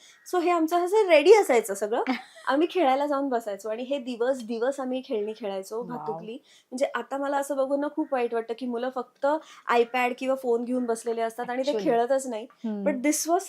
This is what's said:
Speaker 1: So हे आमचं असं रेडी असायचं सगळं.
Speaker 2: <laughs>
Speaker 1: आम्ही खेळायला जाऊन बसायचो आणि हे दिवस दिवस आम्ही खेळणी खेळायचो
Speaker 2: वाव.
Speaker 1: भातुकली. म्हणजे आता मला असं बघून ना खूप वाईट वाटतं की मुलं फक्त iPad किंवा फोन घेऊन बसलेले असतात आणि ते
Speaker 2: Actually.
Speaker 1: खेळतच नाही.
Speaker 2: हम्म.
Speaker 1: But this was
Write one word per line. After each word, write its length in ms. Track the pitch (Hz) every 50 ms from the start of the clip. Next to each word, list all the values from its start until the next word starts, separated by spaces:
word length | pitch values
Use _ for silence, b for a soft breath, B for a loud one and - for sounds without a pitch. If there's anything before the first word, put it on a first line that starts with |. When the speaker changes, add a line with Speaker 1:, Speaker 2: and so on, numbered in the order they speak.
| b b b b _ - -
Speaker 1:
So 80 | 359
हे 80 | 320 349
आमचं 360 | 349 339 320 311 349 349 349
असं 240 | 359 381 440 427 370
रेडी 240 | 330 294 294 339 440
असायचं 400 | 427 381 - 269 233 214 - 196
सगळं. 300 | 196 220 208 220 277 440 -
Speaker 2:
<laughs> 280 | 254 - - - - - - -
Speaker 1:
आम्ही 200 | 262 285 330 349
खेळायला 340 | - 370 339 262 262 277 285
जाऊन 240 | 294 294 269 285 277
बसायचो 400 | 247 226 - 214 202 196 - 220
आणि 140 | 220 226 254
हे 140 | 240 277 285
दिवस 460 | 240 247 247 214 233 247 269 254 233
दिवस 360 | 208 240 226 226 262 277 277
आम्ही 220 | 262 254 254 262 254
खेळणी 280 | - 269 214 208 214 220 -
खेळायचो 400 | 240 202 196 190 190 - 214 226
Speaker 2:
वाव. 100 | 247 -
Speaker 1:
भातुकली. 460 | 240 240 151 - - 165 170 214 226 294 b b b b b _
म्हणजे 140 | - 254 554 640 -
आता 220 | 466 - - 269 277
मला 200 | 285 277 285 277
असं 200 | 277 - 294 269
बघून 220 | 269 262 285 285
ना 80 | 285 294 294
खूप 180 | - 311 302 277
वाईट 200 | 254 240 233 233
वाटतं 200 | 233 220 226 233 233
की 60 | 262
मुलं 240 | 247 240 233 247 262 254
फक्त 320 | 262 247 - _ _ - 277 302 311 302 B B B B -
iPad 420 | 240 247 240 233 - 254 247 247 254 247
किंवा 180 | 262 262 262
फोन 280 | 262 262 247 233 233 247
घेऊन 220 | 226 254 254 247
बसलेले 360 | 233 226 226 - 240 226 233
असतात 280 | 226 226 226 - 247 240
आणि 140 | 247 247 262
ते 80 | 269
Speaker 2:
Actually. 200 | 294 214 - 302
Speaker 1:
खेळतच 360 | 240 233 233 240 269 269 269 262
नाही. 160 | 233 214 226
Speaker 2:
हम्म. 400 | - _ _ - 226 214 208 196
Speaker 1:
But 100 | 277 302
this 400 | 262 240 294 302 302 - 302 339
was 80 | 381 370